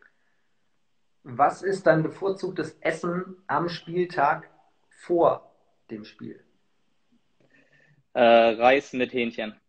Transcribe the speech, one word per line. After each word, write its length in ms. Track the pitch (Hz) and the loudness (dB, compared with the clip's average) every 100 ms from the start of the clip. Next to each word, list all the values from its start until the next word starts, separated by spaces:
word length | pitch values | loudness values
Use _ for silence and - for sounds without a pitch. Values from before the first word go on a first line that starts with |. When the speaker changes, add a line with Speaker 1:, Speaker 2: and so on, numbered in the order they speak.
| _ _ _ _ _ _ _ _ _ _ _ _ 151 | _ _ _ _ _ _ _ _ _ _ _ _ -10
Speaker 1:
Was 320 | 120 - - | 0 0 0
ist 240 | 185 190 165 | -6 0 2
dein 160 | 160 | 2
bevorzugtes 760 | 151 - 196 190 185 180 147 - | 0 -4 -6 -6 -8 -8 -10 -8
Essen 560 | 160 165 175 175 185 - - | -6 -6 -6 -6 -8 -14 -6
am 200 | 143 175 | -4 -4
Spieltag 800 | 170 - 175 180 160 143 160 - _ _ _ _ | -8 -8 -6 -4 0 0 -2 -8 _ _ _ _
vor 640 | _ - 175 156 - - _ _ _ - | _ -2 2 2 0 -6 _ _ _ -16
dem 140 | 110 | -16
Spiel? 380 | 107 - 117 - _ _ _ _ _ _ _ _ _ _ _ _ _ _ _ _ _ | -16 -18 -18 -18 _ _ _ _ _ _ _ _ _ _ _ _ _ _ _ _ _
Speaker 2:
Äh, 80 | 127 | 2
Reis 720 | 120 117 113 110 120 135 - | 6 6 6 4 4 4 0
mit 180 | 127 120 | -6 -4
Hähnchen. 420 | 127 117 120 107 104 | -4 -4 -6 -10 -12